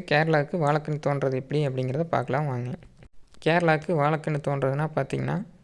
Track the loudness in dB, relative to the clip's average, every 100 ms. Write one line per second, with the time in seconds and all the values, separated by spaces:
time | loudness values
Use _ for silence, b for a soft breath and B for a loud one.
0 | 2 2 4 2 2 0 2 2 0 -2
1 | 0 0 0 -2 -2 0 0 -2 -2 -2
2 | 0 -2 0 -2 0 -2 -4 -8 -12 -20
3 | -20 -20 -20 -4 2 4 4 2 2 2
4 | 2 0 -2 -2 -2 0 0 0 -2 -2
5 | -2 -2 -2 -4 -6 -14